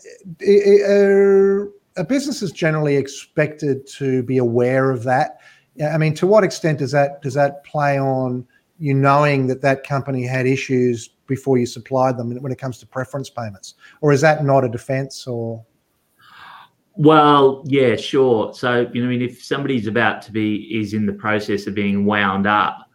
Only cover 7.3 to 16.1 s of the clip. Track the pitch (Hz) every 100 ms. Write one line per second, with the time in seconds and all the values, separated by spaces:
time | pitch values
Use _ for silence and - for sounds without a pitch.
7.3 | 135 143 143 - 156 143 139 135 131 127
8.3 | 127 123 _ _ - 147 135 139 143 147
9.3 | 139 127 131 139 135 - 139 143 131 123
10.3 | 131 127 135 - 127 123 117 - _ -
11.3 | 131 139 127 117 123 - 131 131 123 117
12.3 | 123 139 127 135 120 - 131 127 139 131
13.3 | - 110 98 - - - - 151 143 156
14.3 | 151 143 139 127 117 - 135 139 - -
15.3 | 117 113 113 113 _ _ _ _